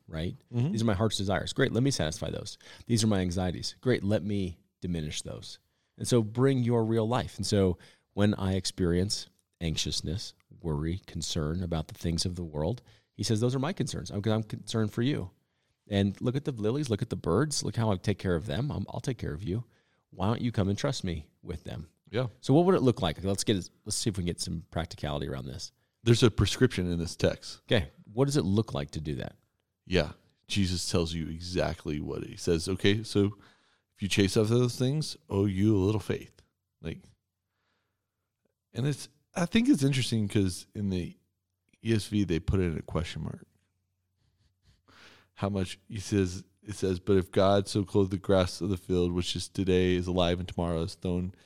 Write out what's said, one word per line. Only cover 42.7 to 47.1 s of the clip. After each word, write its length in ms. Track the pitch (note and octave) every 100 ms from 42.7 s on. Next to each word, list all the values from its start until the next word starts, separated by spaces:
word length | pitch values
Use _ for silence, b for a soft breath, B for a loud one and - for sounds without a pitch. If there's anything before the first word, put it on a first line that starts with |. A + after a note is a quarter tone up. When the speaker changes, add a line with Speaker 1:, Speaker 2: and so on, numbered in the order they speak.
Speaker 2:
in 40 | D#2
a 40 |
question 420 | - D#2+ E2+ D#2
mark. 240 | D#2 - - _ _ _ _ _ _ _ _ _ _ _ _ _ _ B B B B -
How 120 | G2+
much, 320 | G2 F2+ - -
he 120 | A2
says, 440 | - G2+ F#2 F#2 - _
it 140 | - F#2+
says, 240 | F#2+ F2+
"But 160 | G#2+